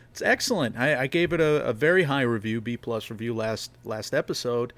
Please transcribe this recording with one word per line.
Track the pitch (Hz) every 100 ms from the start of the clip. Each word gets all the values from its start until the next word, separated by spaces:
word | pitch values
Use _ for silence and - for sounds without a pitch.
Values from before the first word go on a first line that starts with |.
| -
It's | -
excellent. | - 254 - 220 123 110
I, | 135 135
I | 135
gave | 170 170
it | 165
a, | 156 151 -
a |
very | 110 147 180
high | 160 139
review, | 123 117 110 113
B | 113 120
plus | - 113 -
review | 107 113
last, | 113 110 110 - -
last | - 107 107
episode, | 143 - - 123 120 123